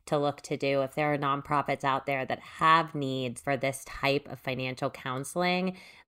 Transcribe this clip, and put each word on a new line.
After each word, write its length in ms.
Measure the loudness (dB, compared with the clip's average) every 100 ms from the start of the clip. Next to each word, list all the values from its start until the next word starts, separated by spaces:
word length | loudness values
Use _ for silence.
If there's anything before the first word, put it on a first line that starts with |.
| -2
to 120 | 0
look 220 | 2 -2
to 120 | -4 -2
do. 260 | 2 2
If 140 | 0 0
there 180 | 0
are 40 | 2
nonprofits 680 | 0 -2 0 0 2 0
out 220 | 2 0 0
there 200 | -2 0
that 140 | -4
have 560 | -6 2 6 6 4 -2
needs 460 | -2 -2 -4 -4
for 160 | -2 0
this 260 | 0 -4 -10
type 440 | -2 0 0 -2
of 80 | -10
financial 500 | -6 -4 -4 -4 -4
counseling, 880 | -4 -6 -6 -4 -2 0 2 0 -4 -14 -20